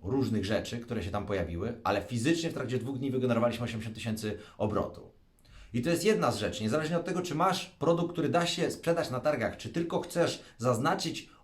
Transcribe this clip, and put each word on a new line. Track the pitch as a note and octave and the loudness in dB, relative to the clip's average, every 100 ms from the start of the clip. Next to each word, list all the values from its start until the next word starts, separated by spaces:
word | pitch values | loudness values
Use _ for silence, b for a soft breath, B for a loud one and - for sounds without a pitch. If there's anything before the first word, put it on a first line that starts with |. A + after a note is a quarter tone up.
różnych | F2+ C3+ A#2+ A2 | 0 2 2 2
rzeczy, | G2 G2+ - A#2 | 2 0 0 -6
które | - A2 | -4 -4
się | F2+ | -2
tam | G2+ G2 | -4 0
pojawiły, | G2 E2 E2+ G#2+ A#2 | -2 0 -2 -4 -2
ale | - G2+ | 0 0
fizycznie | - A#2+ B2+ E3+ E3 | 0 0 2 2 0
w | |
trakcie | C3+ A#2+ B2+ | -4 -4 -2
dwóch | A#2+ C3+ | -4 -4
dni | C#3 | -2
wygenerowaliśmy | C3 B2 A2+ A#2+ A#2 | 0 2 4 2 2
osiemdziesiąt | A#2+ A2 A2 - | -4 -4 -6 -6
tysięcy | A2+ G#2+ G#2+ F#2+ B - | -4 -4 -4 -6 B -2
obrotu. | A2 G2+ - - - - _ _ B B B | 0 0 -2 -8 -18 -20 _ _ B B B
I | A#2+ | -2
to | D#3 | 0
jest | E3 | 2
jedna | G3 F#3+ C#3 | 4 4 2
z | G#2 | 2
rzeczy. | G#2 - | -2 0
Niezależnie | G#2+ D3+ D#3 E3+ | 0 2 2 0
od | |
tego, | F3 F3 | 0 -2
czy | F3 | -2
masz | D3+ F#3 F3+ - | 2 2 2 -4
produkt, | - - E3+ E3+ | 0 2 4 2
który | - C#3+ | 0 2
da | E3+ E3+ | 2 2
się | - D#3 | 0 -2
sprzedać | - E3 E3 D3 | 0 0 0 0
na | B2+ | 0
targach, | D3+ C#3+ G2+ - | 0 2 -2 -4
czy | A2+ | -6
tylko | E3+ E3+ F3+ | -4 -2 -2
chcesz | - E3+ A#2 - B - | -2 0 0 0 B -2
zaznaczyć | B2 A2+ D3+ F#3 B2 G#2 B B | 2 2 2 0 -2 -6 B B